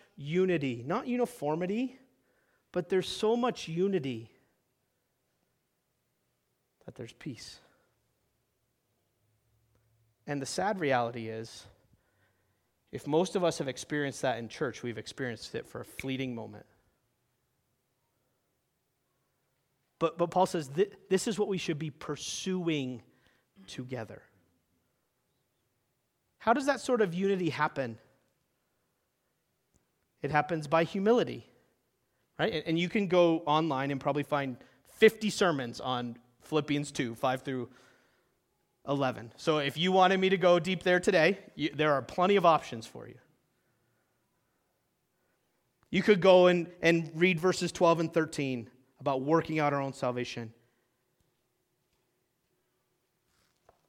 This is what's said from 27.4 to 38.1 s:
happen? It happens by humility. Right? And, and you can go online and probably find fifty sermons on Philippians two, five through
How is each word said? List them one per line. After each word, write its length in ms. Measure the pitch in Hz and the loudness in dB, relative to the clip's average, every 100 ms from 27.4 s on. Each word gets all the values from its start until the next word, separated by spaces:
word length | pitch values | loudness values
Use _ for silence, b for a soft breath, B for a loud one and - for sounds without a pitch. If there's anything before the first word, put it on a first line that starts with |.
| 165 | -2
happen? 480 | 139 151 143 123 113 _ _ _ _ _ _ _ _ _ _ _ _ _ _ _ _ _ _ _ _ _ _ | 0 -2 -2 -6 -8 _ _ _ _ _ _ _ _ _ _ _ _ _ _ _ _ _ _ _ _ _ _
It 80 | 139 | 0
happens 360 | 151 147 165 143 | 0 0 -4 0
by 180 | 165 170 | 0 2
humility. 600 | 196 202 240 131 120 - _ _ _ _ _ _ _ _ - | 0 2 2 0 -6 -16 _ _ _ _ _ _ _ _ -4
Right? 120 | 156 | -2
And, 100 | 160 170 | -2 -2
and 140 | 165 | -2
you 100 | 175 | 0
can 160 | 220 190 | -2 2
go 380 | 180 170 160 147 | 4 4 4 2
online 460 | 156 160 131 139 | 0 2 -2 -2
and 100 | 135 | -2
probably 220 | 147 143 | -2 -2
find 340 | 143 143 135 120 b b _ - | -2 -2 -2 -8 b b _ 4
fifty 320 | 220 220 214 | 6 6 -4
sermons 500 | - 185 143 120 117 | 2 2 2 -4 -8
on 380 | 127 123 120 117 _ _ | -4 -4 -4 -10 _ _
Philippians 500 | - 156 147 147 143 | -4 -2 0 -2 -2
two, 220 | - 123 | -4 -6
five 300 | 113 131 127 | -2 -2 -2
through 260 | 143 131 120 b b b b | -4 -8 -8 b b b b